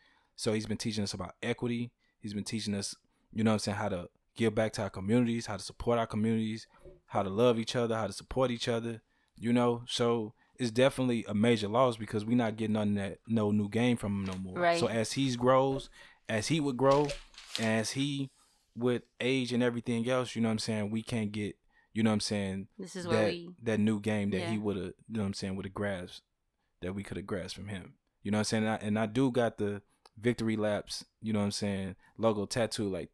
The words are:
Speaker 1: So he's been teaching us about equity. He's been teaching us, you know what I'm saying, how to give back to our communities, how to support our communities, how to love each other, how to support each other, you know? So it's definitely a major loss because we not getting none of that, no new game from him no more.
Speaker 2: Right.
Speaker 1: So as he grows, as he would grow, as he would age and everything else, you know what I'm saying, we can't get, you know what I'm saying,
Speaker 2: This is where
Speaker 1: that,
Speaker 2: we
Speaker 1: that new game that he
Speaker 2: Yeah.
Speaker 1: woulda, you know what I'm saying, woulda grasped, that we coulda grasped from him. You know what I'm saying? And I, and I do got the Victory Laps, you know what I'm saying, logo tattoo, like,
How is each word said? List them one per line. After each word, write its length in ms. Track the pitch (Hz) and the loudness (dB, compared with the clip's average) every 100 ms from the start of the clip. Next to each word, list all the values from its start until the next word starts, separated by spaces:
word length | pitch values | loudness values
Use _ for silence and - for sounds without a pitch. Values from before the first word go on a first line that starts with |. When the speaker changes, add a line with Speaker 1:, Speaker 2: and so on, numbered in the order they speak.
| _ _ _ - | _ _ _ -6
Speaker 1:
So 160 | 117 | 0
he's 120 | 110 107 | 0 0
been 100 | 104 | -4
teaching 260 | 117 107 | -2 -2
us 80 | 101 | -2
about 200 | 98 90 - | -4 -8 -6
equity. 480 | 120 120 123 117 120 _ _ _ | -4 -2 -2 -2 -6 _ _ _
He's 140 | 107 | -8
been 100 | 104 | -6
teaching 300 | 98 113 104 | -4 -4 -2
us, 200 | 101 98 - _ _ _ | -4 -4 -10 _ _ _
you 120 | - | 0
know 60 | 110 | 2
what 40 | |
I'm 40 | 107 | 2
saying, 180 | - 98 | 0 -2
how 100 | 104 | -2
to 180 | 92 87 _ _ | -4 -8 _ _
give 200 | - 113 | -2 0
back 180 | 107 110 | 2 0
to 80 | - | 0
our 80 | 98 | -6
communities, 560 | - 95 120 120 117 113 | -4 2 2 2 0 -4
how 100 | 101 | -8
to 40 | |
support 360 | - - - 117 | -10 -6 0 0
our 80 | 113 | 0
communities, 600 | 107 110 113 110 110 - _ - - - | 0 0 0 -2 -6 -12 _ -20 -20 -6
how 160 | 113 | -4
to 60 | 98 | 0
love 280 | 95 123 113 | 4 4 4
each 180 | 113 127 | 0 0
other, 200 | 117 110 | 0 0
how 100 | 101 | -4
to 60 | |
support 380 | 98 - 127 131 | -6 -6 0 0
each 180 | 120 - | 0 -2
other, 340 | 117 117 113 - _ _ - | -2 -4 -10 -16 _ _ -6
you 160 | 110 | 2
know? 300 | 120 123 120 123 | 4 4 2 -2
So 460 | - 120 117 107 - _ - | 0 2 2 -2 -8 _ -6
it's 120 | 123 | -2
definitely 540 | 110 131 - 127 120 - | 4 4 4 0 0 0
a 80 | |
major 340 | 104 113 117 101 | 2 4 4 2
loss 280 | 113 131 110 | 4 4 2
because 280 | 107 110 | -4 -4
we 100 | 107 | 2
not 220 | 123 113 107 | 2 2 0
getting 180 | 110 | 0
none 160 | 107 104 | 2 2
of 40 | 101 | 0
that, 220 | 95 85 - | -2 -8 -2
no 240 | 113 107 | 2 4
new 180 | 104 101 | 2 2
game 280 | 110 123 117 | 2 2 2
from 280 | 104 101 | 0 -2
him 0 | |
no 140 | 95 92 | -4 -6
more. 200 | 95 92 | -6 0
Speaker 2:
Right. 200 | 175 170 | 2 2
Speaker 1:
So 80 | 165 | 2
as 240 | 113 107 | 0 -2
he 220 | - 135 120 | 0 0 2
grows, 540 | 123 131 135 135 - - - _ - | 4 6 4 0 -6 -18 -20 _ -4
as 200 | 110 104 | -2 0
he 120 | 160 | 0
would 160 | 143 120 | 0 2
grow, 320 | 135 139 147 143 - - - - | 4 6 4 -2 -12 -20 -8 -2
as 320 | 113 113 107 | 0 2 0
he 380 | 135 139 139 135 _ _ _ _ | -2 -2 -2 -6 _ _ _ _
would 280 | - 120 120 - - | -2 0 0 -4 -4
age 320 | 123 135 120 | 0 0 0
and 80 | 120 | 2
everything 440 | 123 120 113 117 113 | 2 0 -2 0 0
else, 260 | 127 123 113 | 0 0 0
you 60 | |
know 60 | 113 | 0
what 40 | |
I'm 60 | 110 | 0
saying, 320 | - 110 104 | 0 -2 -2
we 120 | 110 | -2
can't 300 | 110 120 107 | -2 -2 -2
get, 240 | 104 104 - _ _ _ | -2 -6 -6 _ _ _
you 80 | 104 | 2
know 80 | 110 | 4
what 40 | |
I'm 60 | 107 | 4
saying, 480 | - 104 98 95 98 - | 2 -2 -2 -4 -8 -12
Speaker 2:
This 160 | 185 185 | -12 -8
is 100 | 175 | 0
where 100 | - | 2
Speaker 1:
that, 40 | 107 | 2
Speaker 2:
we 180 | 175 170 180 | 0 -8 -8
Speaker 1:
that 180 | 113 107 | -2 2
new 200 | 107 107 | 4 2
game 300 | 104 107 101 | 0 0 0
that 180 | 98 - | 0 0
he 60 | 107 | -2
Speaker 2:
Yeah. 40 | |
Speaker 1:
woulda, 320 | 104 98 90 - - | -2 -2 -4 -10 -8
you 80 | 110 | -4
know 40 | |
what 60 | 98 | -2
I'm 60 | |
saying, 220 | 98 98 95 | -2 -4 -4
woulda 140 | 95 | -6
grasped, 500 | 98 101 95 90 - _ _ _ _ _ _ | -4 -4 -4 -8 -16 _ _ _ _ _ _
that 120 | 90 | -8
we 80 | 98 | -6
coulda 200 | 101 95 | -6 -8
grasped 320 | 98 104 85 - | -6 -6 -6 -10
from 120 | 98 | -10
him. 260 | 98 76 - _ _ | -10 -12 -20 _ _
You 80 | 101 | -2
know 40 | 104 | 0
what 40 | |
I'm 40 | |
saying? 200 | 107 113 | 2 2
And 80 | 110 | 0
I, 40 | 110 | 0
and 220 | 104 104 | 0 0
I 80 | 110 | 0
do 240 | 110 135 | 2 2
got 260 | 123 117 - | 2 0 0
the 240 | 104 101 - _ - - | -4 -4 -10 _ -20 -4
Victory 380 | 113 117 113 110 | 0 0 0 0
Laps, 480 | 104 101 - - - _ | 0 0 -4 -12 -14 _
you 120 | 110 | -2
know 40 | 107 | 0
what 40 | 101 | 0
I'm 40 | |
saying, 440 | - 104 98 95 92 _ - | 0 -2 -2 -6 -10 _ 0
logo 280 | 113 104 98 | 2 2 0
tattoo, 420 | - 110 - 101 | -2 -2 -2 -4
like, 220 | 90 82 | -4 -6